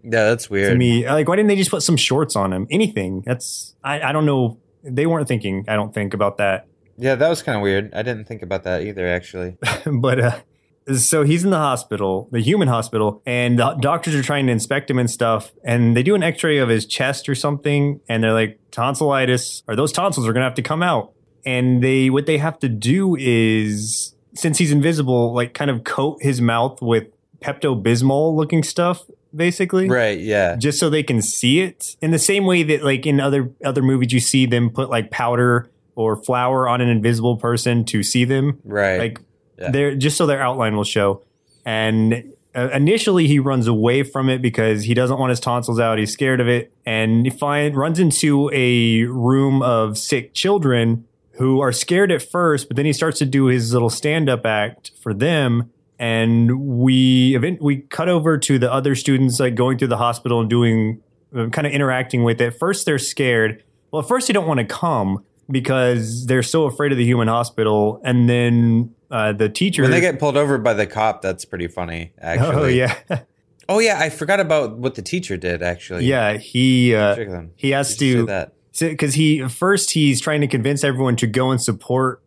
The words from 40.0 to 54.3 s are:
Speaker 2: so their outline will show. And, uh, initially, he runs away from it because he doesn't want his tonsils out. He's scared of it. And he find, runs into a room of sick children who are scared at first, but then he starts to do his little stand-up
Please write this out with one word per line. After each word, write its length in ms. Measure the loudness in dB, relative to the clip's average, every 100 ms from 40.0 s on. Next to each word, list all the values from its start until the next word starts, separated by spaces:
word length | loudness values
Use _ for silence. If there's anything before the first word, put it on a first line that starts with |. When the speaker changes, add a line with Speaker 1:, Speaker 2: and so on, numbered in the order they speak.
| 0 2
Speaker 2:
so 100 | 0
their 140 | 2
outline 360 | 0 0 0 0
will 80 |
show. 380 | -2 0 0 0 _ _ _ _ -6
And, 580 | -2 0 2 2 0 -6 -20 _
uh, 140 | -6 -2
initially, 540 | 2 2 2 2 2 4
he 120 | 2
runs 280 | 2 0 2
away 360 | 2 2 2
from 260 | 0 -2 0
it 120 | 0
because 420 | -2 0 0 0
he 100 | 0
doesn't 240 | 0 0 0
want 120 | 0
his 100 | -2
tonsils 380 | -2 -4 -2 0
out. 200 | 0 0
He's 140 | -2
scared 280 | -2 0 2
of 80 | 2
it. 240 | 0 -2 _ -6
And 400 | -2 2 2 0
he 40 |
find, 460 | -2 -2 0 0 0
runs 220 | -2 2
into 520 | 0 2 2 2 0
a 520 | 0 2 2 4 2
room 580 | 0 0 2 2 2 2
of 360 | 2 0 0 -4
sick 340 | -4 -4 -4
children 680 | -4 0 2 2 2 2 0 -4 _ _ -4
who 240 | 0 2
are 120 | 0
scared 400 | -2 0 2 2
at 100 | 0
first, 460 | -2 -2 0 0 -2
but 80 | -2
then 80 | 0
he 60 |
starts 260 | 0 -2 -2
to 80 | 0
do 200 | 2 2
his 260 | 2 2
little 160 | 0 0
stand-up 540 | -2 -2 0 0